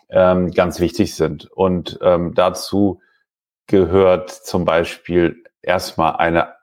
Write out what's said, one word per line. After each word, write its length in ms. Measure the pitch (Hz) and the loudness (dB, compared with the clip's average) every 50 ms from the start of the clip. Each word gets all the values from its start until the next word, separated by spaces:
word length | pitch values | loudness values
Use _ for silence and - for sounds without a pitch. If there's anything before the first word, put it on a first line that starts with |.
| _ _ | _ _
ähm, 400 | - - 92 90 92 90 92 87 | 0 2 4 4 4 2 0 0
ganz 300 | - - 92 87 80 - | 0 0 0 0 0 -2
wichtig 340 | - - - - 104 - - | -2 -2 0 -2 -2 -4 -2
sind. 320 | - 80 78 78 - - - _ | -2 -4 -4 -4 -8 -14 -14 _
Und, 460 | - 95 95 92 87 78 - - - - | -2 0 0 0 -2 -4 -8 -10 -2 0
ähm, 320 | 92 90 87 87 85 73 | 2 2 2 0 -2 -2
dazu 680 | - 90 92 90 - - - - 98 101 98 90 - _ _ _ _ _ _ _ _ _ _ _ _ _ | 0 0 0 -2 -4 -8 -4 -2 0 0 0 0 -4 _ _ _ _ _ _ _ _ _ _ _ _ _
gehört 640 | - - 98 92 82 90 98 95 92 90 87 - - | 0 2 2 2 4 4 4 4 4 4 2 0 -6
zum 340 | - - - - - 95 85 | -14 -16 -10 -6 -4 -2 0
Beispiel 800 | 82 82 85 85 82 - - _ - 85 90 85 82 - - _ _ _ _ - | 0 0 0 0 -2 -6 -12 _ -2 0 0 0 0 -2 -6 _ _ _ _ -6
erstmal 540 | - 90 92 90 - - - 82 80 - | -4 -4 -2 -4 -6 -4 -2 0 0 0
eine 380 | - - 85 82 85 - - - _ | 0 0 0 0 0 -2 -2 -6 _